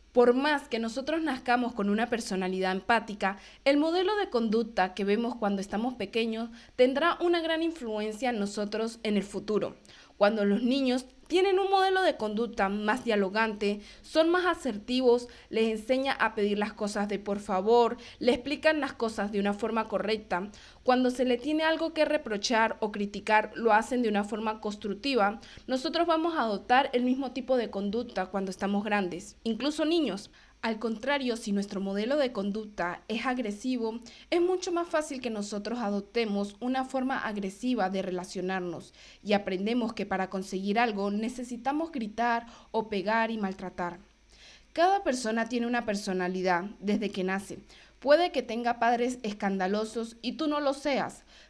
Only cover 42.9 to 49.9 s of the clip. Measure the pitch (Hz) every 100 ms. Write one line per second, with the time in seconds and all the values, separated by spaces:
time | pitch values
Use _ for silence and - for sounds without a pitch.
42.9 | 202 190 226 226 226 196 196 185 185 175
43.9 | 175 - _ _ - - - _ - 359
44.9 | 392 370 254 220 226 226 247 240 240 226
45.9 | 202 196 185 180 185 185 175 202 - 196
46.9 | 208 202 196 185 190 196 - - - -
47.9 | - 262 302 349 311 247 226 233 240 233
48.9 | 240 247 254 214 202 202 196 185 208 220